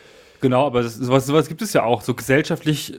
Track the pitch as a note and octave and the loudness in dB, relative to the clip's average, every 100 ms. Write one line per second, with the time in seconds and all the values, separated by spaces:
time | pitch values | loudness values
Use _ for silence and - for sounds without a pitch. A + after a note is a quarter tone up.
0 | - - - _ C3+ B2+ C#3+ B2 A#2 A2+ | -20 -20 -20 _ 0 2 2 0 -2 -2
1 | B2 C3+ C3 D3+ D3 E3 - D3 A2 A#2+ | 2 2 4 2 0 -4 -4 0 2 0
2 | - A#2+ A2+ C3+ D3+ E3+ D#3 D3 - | -2 -4 0 2 2 -2 -2 -4 -6